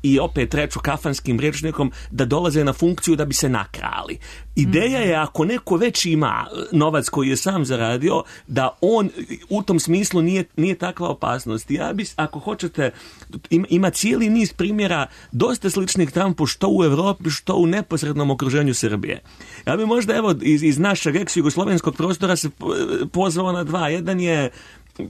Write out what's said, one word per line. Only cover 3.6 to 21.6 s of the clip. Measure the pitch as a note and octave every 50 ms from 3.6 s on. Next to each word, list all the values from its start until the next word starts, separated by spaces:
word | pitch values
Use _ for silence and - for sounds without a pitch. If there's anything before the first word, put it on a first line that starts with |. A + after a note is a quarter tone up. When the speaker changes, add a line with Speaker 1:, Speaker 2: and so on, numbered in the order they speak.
| G2 - - - - - - - F2+ - - - - - - - - - -
Speaker 1:
Ideja | - C#3+ - A#2+ D#3+ G#3+ B3 C4 B3+
Speaker 2:
Mhm. | A3+ F#3
Speaker 1:
je, | E3
ako | D#3 D#3 - - - D#3
neko | F#3+ A#3 A#3+ - - F#3
već | E3 A#3 A#3+ - - -
ima, | E3+ D#3+ D#3 D3 B2 - A2+ A2
e, | - - - - -
novac | - D3+ D3+ D#3+ D#3 D3 B2 -
koji | - C#3+ C3+ C3+
je | C3+
sam | B2 - F#3+ G3 F3+ C#3+
zaradio, | B2 C3 A#2 A#2 A2+ A#2+ B2 C#3+ F3+ A3 - - - - - -
da | - B2 C3 C3 - - -
on, | - F#3 A3+ A3 G#3 -
e, | - - - - - - - -
u | G3 G#3
tom | - - F#3 D#3+
smislu | - E3 E3 F#3+ G3+ - - F3
nije, | D#3+ E3+ F#3+ F#3+ F3 - _
nije | - D#3+ F#3+ F#3
takva | - F3 F3+ F3+ - F3 -
opasnost. | C#3+ - - - A#2+ A#2+ - A#2 A2 A2+ - -
Ja | C#3 D3+ - -
bi, | - G3 G#3 - -
ako | - D#3 D3+ - D3
hoćete, | - G#3 G#3+ - F3+ E3 - - C#3 A#2+ - - - - - - - - - - - -
im-, | E3 E3+ F#3+ -
ima | E3+ F3+ F#3+ F3
cijeli | - - - A3 B3 A#3 A3+ G#3+
niz | A3 A#3 G#3+ -
primjera | - - D#3+ G3+ G#3 G#3 G#3 F#3+ F3 D3+ C3+ - - - - -
dosta | - A#2+ F3 B3+ B3 - - F#3+
sličnih | - G3+ F#3 F3+ - F#3 E3+ C3+
Trumpu, | - F3 G3 G3 E3 - D3+
što | B2+ - - F#3+ G3
u | G3+ F#3+ F3
Evropi, | D3+ C#3 D3+ F#3 G3+ G3 - E3 D#3+
što | C#3+ - - - F#3
u | F#3 E3+
neposrednom | E3 F3+ G#3 - - F3 D3 D#3 D3 D3 D3 D3 C#3
okruženju | C3+ B2+ D3 C3+ B2+ D3 D3 C3+ B2
Srbije. | - - A2 G#2 G2+ - - - - - - - - - - - - -
Ja | - C#3+
bi | G3+ A3
možda, | G#3+ A#3 B3 A3 G3 A3
evo, | A#3 A3 G3+ E3 C3
iz, | - D3 D3+ D3
iz | D#3 D#3 C#3 C#3+
našeg | F3+ G3+ G3 - - D#3 C#3
ex-jugoslovenskog | F3+ G3+ - - E3+ C#3+ D3+ - E3+